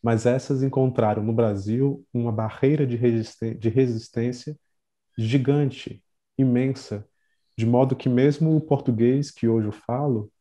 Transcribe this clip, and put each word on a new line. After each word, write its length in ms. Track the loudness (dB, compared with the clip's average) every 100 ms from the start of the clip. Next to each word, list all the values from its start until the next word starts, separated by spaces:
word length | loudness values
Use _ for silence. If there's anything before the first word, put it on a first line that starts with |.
Mas 240 | 2 2 2
essas 360 | 0 -2 -2
encontraram 600 | 0 0 0 2 0 0
no 100 | -2
Brasil 720 | 0 0 -2 -4 0 0 -2 -6
uma 180 | -4 -4
barreira 560 | -4 -6 -2 0 0 -2
de 100 | 0
resisten-, 580 | 0 0 -4 -8 -10
de 160 | -4 -2
resistência 840 | 2 0 -2 -6 -4 -4 -6 -12 -16 _ _ _ _ _ -6
gigante, 840 | 0 0 2 2 0 -4 -16 -16 _ _ _ 0
imensa, 720 | 2 2 0 -4 -8 -12 -12 _ _ _ _ -4
de 80 |
modo 320 | 2 4 4 2
que 120 | 0
mesmo 480 | 4 4 2 2 2
o 40 |
português 720 | 2 0 0 2 2 2 -2
que 180 | -2 0
hoje 200 | 2 0
eu 40 |
falo 580 | -6 -6 -4 -2 -4 -6 _